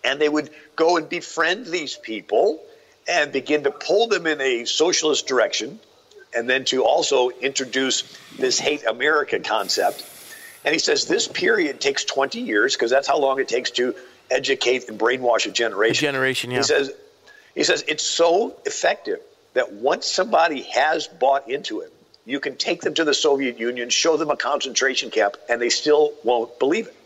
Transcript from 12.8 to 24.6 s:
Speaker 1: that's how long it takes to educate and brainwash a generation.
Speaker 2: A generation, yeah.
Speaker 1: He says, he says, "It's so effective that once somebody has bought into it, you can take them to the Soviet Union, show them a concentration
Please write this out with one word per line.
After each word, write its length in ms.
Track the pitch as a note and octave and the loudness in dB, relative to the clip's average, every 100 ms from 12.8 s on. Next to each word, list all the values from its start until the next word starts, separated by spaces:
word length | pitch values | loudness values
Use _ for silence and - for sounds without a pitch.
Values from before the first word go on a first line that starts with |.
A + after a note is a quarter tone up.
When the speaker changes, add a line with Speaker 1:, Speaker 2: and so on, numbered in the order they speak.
| A#2 | 2
Speaker 1:
that's 160 | C3+ C#3 | 2 2
how 100 | D3 | 2
long 220 | C3+ C3+ | 2 0
it 80 | B2+ | -2
takes 240 | A2+ - | -2 -2
to 240 | - B2 - - - _ | -2 -2 -4 -14 -20 _
educate 580 | C3 C3+ C3 A#2+ B2+ B2 | -2 0 0 2 0 -2
and 100 | G#2+ | -2
brainwash 480 | A2+ B2+ B2 A2 G#2 | 0 2 2 2 0
a 40 | |
generation. 540 | F#2+ A#2 G2 A2+ A#2 D3 | -2 -2 2 2 2 0
Speaker 2:
A 60 | |
generation, 400 | C3+ C3 B2+ A#2+ | 0 0 0 -2
yeah. 60 | B2 | -2
Speaker 1:
He 60 | |
says, 280 | A#2 D3 C3+ - - _ - - - - | 2 2 0 -8 -20 _ -20 -20 -12 -2
he 80 | |
says, 200 | D3+ D3 D3+ | 0 0 0
"It's 160 | D#3 | -4
so 520 | - - E3 F3 - - - | -2 2 4 4 0 -6 -8
effective 560 | - - - G#3 - - _ _ B2+ | -2 -2 -2 -4 -6 -8 _ _ -2
that 180 | A#2+ | -2
once 320 | G#2 B2+ E3+ - | -2 -2 0 -2
somebody 560 | - F#3 E3 E3+ C3+ | -2 2 2 2 0
has 440 | - A#2+ D3 E3 - | -2 0 2 0 -4
bought 420 | - C3+ C3+ A2+ | 0 2 2 0
into 320 | C3 - G#2+ | -6 -6 -8
it, 100 | - _ _ _ - | -8 _ _ _ -8
you 140 | C3+ | -6
can 180 | C#3+ C3+ | -6 -6
take 240 | - F3 | -4 -2
them 120 | - | -2
to 100 | D3+ | 0
the 100 | D3+ C#3 | 0 2
Soviet 420 | D3+ C#3 C3+ A#2 | 2 2 0 -4
Union, 320 | A#2 B2 A#2+ | -6 -4 -2
show 280 | - E3 D#3 | 0 2 2
them 120 | D3+ | 0
a 80 | C#3 | -2
concentration 720 | B2 D3 | 0 -2